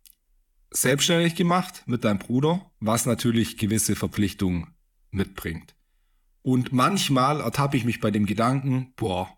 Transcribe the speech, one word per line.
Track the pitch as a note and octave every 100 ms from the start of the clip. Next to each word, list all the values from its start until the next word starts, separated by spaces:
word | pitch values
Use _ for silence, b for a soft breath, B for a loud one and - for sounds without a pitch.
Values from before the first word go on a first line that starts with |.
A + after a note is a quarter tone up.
| - _ _ _ _ _ _
selbstständig | - C3 C#3+ F3+ E3+ E3+
gemacht | E3 E3+ F3+ - - -
mit | A#2+
deinem | A2 G2
Bruder, | - B2 D3+ F3+ - _
was | G#2+ A2+ B2+
natürlich | A2 A#2+ A2+ G#2+ -
gewisse | G2+ A2 - G2
Verpflichtungen | F#2 - G2+ - F#2+ F2 E2 _ _ _ _
mitbringt. | G2 F#2+ - - E2 - _ _ _ _ _ _ _
Und | C3 B2+ B2
manchmal | B2+ C#3 G3 - C3 C3+ D3+
ertappe | F#2+ - C#3 C#3+
ich |
mich | A#2 -
bei | A2
dem | G#2+ G2+
Gedanken, | G#2 A#2 C3+ C3+ B2+ B2+ -
„Boah, | A2 F2+ F#2